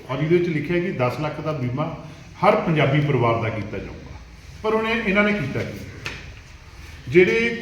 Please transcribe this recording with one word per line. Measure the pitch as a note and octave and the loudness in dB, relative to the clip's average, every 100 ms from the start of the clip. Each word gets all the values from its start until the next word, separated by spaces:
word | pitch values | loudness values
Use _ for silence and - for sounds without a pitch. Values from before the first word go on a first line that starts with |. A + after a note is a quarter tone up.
| - | -8
ਔਰ | C3+ | -4
ਇਹਦੇ | D#3 F3 | 4 4
ਵਿੱਚ | F3 | 4
ਲਿਖਿਆ | D3+ D#3+ F3 | 0 0 0
ਕਿ | F#3+ C#3+ | 0 0
ਦਸ | B2 D3+ | 0 0
ਲੱਖ | D3+ D3+ | -4 -4
ਦਾ | D3+ | -4
ਬੀਮਾ | D3 A#2+ C#3 E3 - - - - - | -2 -2 -2 -4 -6 -12 -18 -18 2
ਹਰ | F#3 G#3+ F#3 | 4 4 4
ਪੰਜਾਬੀ | D3+ C#3 D3+ | 2 4 4
ਪਰਿਵਾਰ | C#3+ B2+ A#2 A2+ | 4 4 4 2
ਦਾ | A2 | 0
ਕੀਤਾ | G#2 G2+ G2 | -4 -6 -8
ਜਾਊਗਾ। | - - - - - - - - | -10 -12 -14 -16 -18 -20 -18 -6
ਪਰ | A3 | 0
ਉਹਨੇ, | A3 A3 A3+ G#3+ | 0 0 0 2
ਇਹਨਾਂ | G3+ | 2
ਨੇ | G#3 | 2
ਕੀਤਾ | G#3 C#3 A#2+ | 2 -2 -4
ਕੀ? | G2+ G2+ - - - - - - - - - - - - - | -4 -8 -12 -12 -12 -12 -14 -18 -20 -20 -20 -18 -18 -14 2
ਜਿਹੜੇ | D#3+ F#3 A3+ A#3 A#3 | 6 6 6 2 0